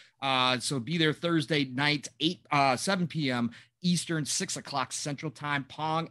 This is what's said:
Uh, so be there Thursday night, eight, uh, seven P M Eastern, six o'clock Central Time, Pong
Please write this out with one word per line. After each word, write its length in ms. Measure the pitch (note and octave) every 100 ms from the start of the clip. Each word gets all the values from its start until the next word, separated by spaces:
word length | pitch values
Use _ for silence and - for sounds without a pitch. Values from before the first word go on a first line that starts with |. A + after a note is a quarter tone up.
| - _
Uh, 360 | C3+ C3 B2+ B2+
so 200 | - C#3
be 180 | A#2 E3+
there 120 | D#3
Thursday 540 | C#3+ E3+ E3 C3 D3+ C3+
night, 420 | B2+ D3 D3 - -
eight, 200 | D#3 F3+ -
uh, 260 | D3 C#3 B2
seven 300 | - F#3+ F3
P 220 | D#3+ C3+
M 220 | B2 A#2 - - _
Eastern, 420 | F3 F3 - D#3+
six 320 | B2+ - F#3 C#3+
o'clock 380 | - C#3 B2+
Central 380 | - D3+ C#3 D#3
Time, 340 | - D3 C#3+ C3+
Pong 420 | - D#3 D#3+ E3